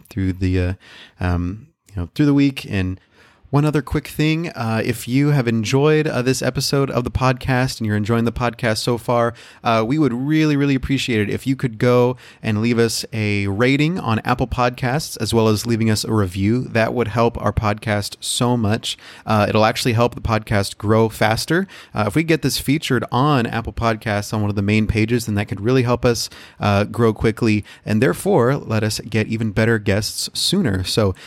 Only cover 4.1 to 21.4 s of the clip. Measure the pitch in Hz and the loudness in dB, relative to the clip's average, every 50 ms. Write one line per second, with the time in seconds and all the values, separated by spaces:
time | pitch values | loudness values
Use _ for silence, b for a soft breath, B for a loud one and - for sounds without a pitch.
4.1 | - - 151 156 156 160 170 - - - 117 113 113 110 - - 120 - - 120 | -4 -2 0 0 0 0 -2 -6 -8 -6 -4 -2 -2 0 0 -2 -4 -4 -6 -2
5.1 | 123 135 147 147 147 139 117 117 117 113 107 104 123 135 143 156 156 151 151 156 | 0 2 2 4 2 2 2 2 0 0 0 0 0 2 4 4 4 2 0 0
6.1 | - 123 120 127 131 - 127 127 120 143 135 - - 139 139 135 - 127 123 123 | -2 -2 0 0 0 0 -2 -2 -2 -2 -2 0 0 0 0 0 -2 -4 -4 -2
7.1 | - - 131 127 131 127 - 135 131 123 127 131 - - 113 107 104 104 104 98 | -2 0 0 2 0 0 -2 -2 0 0 0 -2 -2 -4 -2 -2 0 0 0 2
8.1 | 117 113 117 117 113 - 123 120 113 - - 117 110 - - - 120 117 - - | 0 2 2 0 -2 -2 -2 -4 -2 -2 -2 -2 -2 0 0 -2 -2 -2 -2 0
9.1 | 123 120 117 117 117 B B B B B B 117 113 113 110 113 139 156 151 127 | 0 2 2 0 -2 B B B B B B 0 2 2 2 2 2 2 2 2
10.1 | 117 120 131 143 156 156 156 151 147 139 143 143 135 131 127 - 139 127 - - | 0 0 -2 0 2 2 4 2 2 2 2 2 2 0 0 -2 -2 -2 0 0
11.1 | 120 107 104 104 107 117 - 131 135 131 - 127 110 104 127 123 120 123 123 123 | 0 0 0 0 -2 -4 -2 -2 -2 -2 -2 -4 -2 0 2 4 4 4 4 2
12.1 | 127 B B B B B - 110 110 104 110 120 120 113 117 113 - - - - | 0 B B B B B -4 -2 0 0 2 2 4 4 2 2 0 -4 -8 -6
13.1 | - 113 107 104 104 101 101 98 98 98 123 127 139 143 151 156 180 190 - 117 | -4 -4 -2 0 0 0 0 -2 0 2 2 2 4 2 2 0 -2 -2 -2 -2
14.1 | 113 107 - - 123 120 135 120 - - 120 127 123 - - 123 127 160 - - | -2 -2 0 -2 -2 -2 -2 -4 -2 0 0 -2 -2 -2 -4 -2 -2 -2 -4 -6
15.1 | - - 113 107 117 113 110 110 107 101 - 120 117 110 113 110 110 104 - - | -8 -8 -4 0 0 2 4 4 2 2 0 -2 0 0 2 0 0 0 -2 -2
16.1 | 110 110 101 90 90 98 95 104 117 127 127 - 110 113 110 120 123 123 113 110 | 0 0 0 0 -2 0 0 2 2 0 -2 -2 0 0 0 0 0 -2 -2 -2
17.1 | 101 120 113 117 - - 107 104 101 - 117 104 107 110 - 113 104 104 101 - | 0 2 0 2 0 0 -4 -2 -2 0 0 -2 -2 -2 -2 -2 -2 -2 -2 -6
18.1 | - - - - - - 123 120 123 120 110 101 107 - - - - B B B | -10 -10 -8 -6 -2 0 0 0 2 2 0 0 -2 -2 -4 -8 -10 B B B
19.1 | B B B 110 110 107 104 - - 107 107 110 123 - - 135 113 117 120 120 | B B B 0 2 2 2 2 4 4 4 4 2 0 -2 0 2 2 2 2
20.1 | - - - 110 113 110 107 - 117 101 98 - - - - 104 110 110 113 110 | 0 -4 -4 -2 -2 -2 0 0 0 0 0 -2 -6 -8 0 2 4 4 4 2
21.1 | - - 110 107 110 113 | 2 0 2 2 2 0